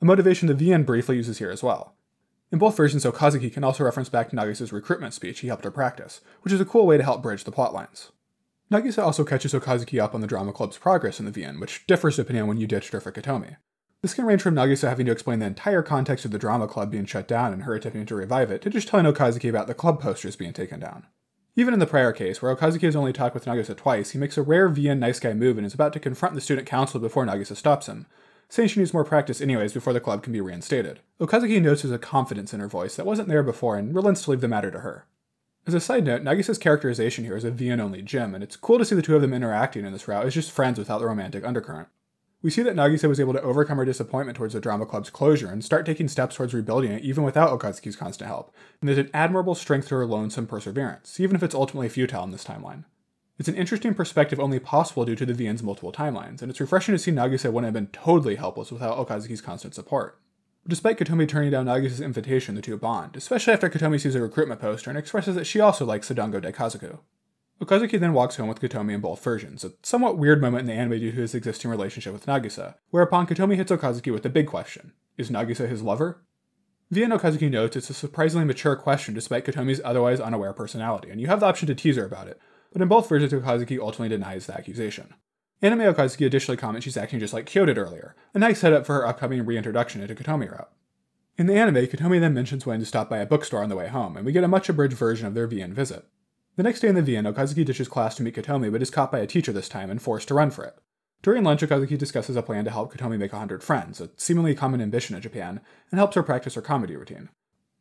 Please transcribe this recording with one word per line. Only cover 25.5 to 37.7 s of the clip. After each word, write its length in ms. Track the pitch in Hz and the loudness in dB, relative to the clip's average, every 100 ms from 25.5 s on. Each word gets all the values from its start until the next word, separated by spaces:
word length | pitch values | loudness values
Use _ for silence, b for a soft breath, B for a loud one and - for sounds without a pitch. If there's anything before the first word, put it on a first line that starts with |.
| 110 | 2
and 100 | 101 | -2
is 60 | |
about 180 | 131 151 | 0 0
to 80 | 151 | 0
confront 360 | 135 127 175 151 | -6 -2 -4 -4
the 60 | |
student 240 | - 135 123 | -2 -4 0
council 360 | 131 131 123 | -2 0 -2
before 240 | 113 139 117 | -2 0 0
Nagisa 320 | 101 98 101 | -2 -6 0
stops 300 | 147 139 - | 2 2 0
him, 180 | 104 - b b b b | -14 -16 b b b b
saying 220 | - 220 | 2 2
she 100 | 214 | 2
needs 140 | 175 | 2
more 100 | 165 | 0
practice 380 | - 151 139 127 | 2 2 2 -2
anyways 320 | 139 120 104 | 0 0 0
before 180 | 120 131 | -2 -2
the 80 | 120 | -2
club 240 | 117 101 | -2 -4
can 80 | 120 | -4
be 80 | 110 | -6
reinstated. 600 | 92 87 - 131 85 - _ _ | -6 -8 -4 -2 -2 -10 _ _
Okazuki 420 | 160 226 233 220 | 2 2 4 4
notices 300 | 156 147 135 | 6 4 0
a 80 | 120 | -6
confidence 540 | - 139 127 101 101 | 0 0 0 -6 -8
in 80 | 101 | -8
her 80 | 101 | -6
voice 260 | 90 98 - | -6 -6 -4
that 100 | 196 | -2
wasn't 220 | 214 196 | -2 2
there 160 | 151 | 2
before 340 | 135 - 120 104 | 2 0 -2 -2
and 160 | 107 | -2
relents 300 | 180 202 180 | 2 2 2
to 80 | - | 0
leave 100 | 131 | 0
the 60 | 123 | 0
matter 240 | 107 98 | 0 -2
to 80 | 87 | -6
her. 280 | 98 - - _ _ _ _ _ - | -10 -12 -18 _ _ _ _ _ -2
As 60 | |
a 80 | 170 | -2
side 240 | - 262 147 | 2 2 2
note, 180 | 120 | 0
Nagisa's 340 | 135 180 190 - | 0 0 0 0
characterization 680 | 165 151 131 117 117 120 113 | 4 4 2 0 -2 -2 -6
here 100 | 101 | -4
is 80 | |
a 80 | 117 | -4
V 180 | 120 | -2
N 120 | 123 | -2